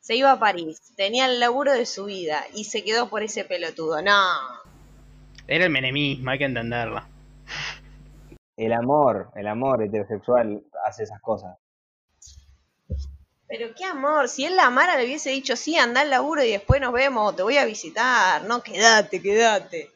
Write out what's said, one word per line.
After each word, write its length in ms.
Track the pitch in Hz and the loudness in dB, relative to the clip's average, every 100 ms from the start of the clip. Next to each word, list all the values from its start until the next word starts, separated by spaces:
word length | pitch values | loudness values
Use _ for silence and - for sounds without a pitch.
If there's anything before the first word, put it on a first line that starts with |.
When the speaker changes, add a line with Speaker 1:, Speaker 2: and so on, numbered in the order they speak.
Speaker 1:
Se 140 | - 233 | -2 2
iba 160 | 269 | 4
a 60 | 262 | 4
París, 540 | 214 180 160 160 _ - | 2 0 -6 -10 _ -4
tenía 280 | 196 240 262 | -2 0 0
el 140 | 247 | 2
laburo 320 | 240 247 285 | 2 2 2
de 120 | 262 226 | 2 0
su 180 | - 202 | -6 -10
vida 380 | 196 165 151 - | -8 -4 -4 -6
y 120 | 214 208 | -12 -8
se 180 | 220 | -6
quedó 260 | 190 220 240 | -2 -2 -2
por 140 | 214 | -4
ese 200 | 214 214 190 | -6 -6 -6
pelotudo. 560 | 175 165 160 160 156 | -6 -6 -6 -4 -2
No. 180 | 190 202 190 160 131 120 - - - - - - - - - | 4 4 4 0 -6 -14 -20 -20 -20 -20 -20 -20 -20 -20 -4
Speaker 2:
Era 160 | 151 180 | 0 2
el 60 | |
menemismo, 580 | 139 131 135 143 131 131 | 0 -2 -2 -2 -2 -4
hay 80 | 135 | -2
que 80 | 139 | -2
entenderlo. 560 | 120 117 120 113 110 - - - - - - - - - - - - - - _ - | -2 -4 -4 -4 -6 -10 -20 -20 -20 -16 -12 -10 -12 -20 -20 -20 -20 -20 -20 _ -6
Speaker 3:
El 160 | 110 | -2
amor, 600 | 117 120 151 139 107 92 - | 0 2 4 4 2 -6 -10
el 120 | 104 | -6
amor 340 | 107 135 131 | -4 0 0
heterosexual 800 | 107 107 98 104 110 123 113 104 _ - 107 | 0 -4 -4 -8 0 2 2 -4 _ -8 -8
hace 180 | 101 | -8
esas 160 | 104 104 | -12 -12
cosas. 360 | - 104 98 90 _ _ _ _ _ _ - - _ _ _ _ _ - - - _ _ _ | -6 -6 -6 -20 _ _ _ _ _ _ -20 -20 _ _ _ _ _ -10 -10 -16 _ _ _
Speaker 1:
Pero 200 | 220 233 226 | -12 -12 -10
qué 80 | 381 | -8
amor, 420 | 311 277 302 247 | -4 0 2 0
si 160 | - 285 | -2 0
él 100 | 370 | 4
la 120 | 285 | 4
amara 280 | 247 349 311 | 4 2 2
le 80 | 240 | 0
hubiese 240 | 294 285 | -4 -4
dicho, 240 | 269 269 240 | -6 -4 -4
"Sí, 200 | - 320 | -2 2
andá 240 | 254 240 | 2 2
al 80 | 294 | 2
laburo 340 | 262 277 320 | 2 0 0
y 80 | 247 | 0
después 280 | 202 - 269 | 0 2 2
nos 120 | 262 | 2
vemos, 420 | 247 277 247 214 - | 0 0 2 -2 0
te 80 | |
voy 140 | 190 285 | 0 2
a 80 | 247 | 0
visitar, 800 | 214 165 151 247 240 185 151 175 | -4 -10 -4 0 4 4 2 -2
no, 160 | 240 | -6
quédate, 600 | 233 190 226 220 202 185 | -4 4 6 6 4 -4
quédate. 680 | 180 208 233 208 - 165 143 | 0 4 4 2 -4 -12 -12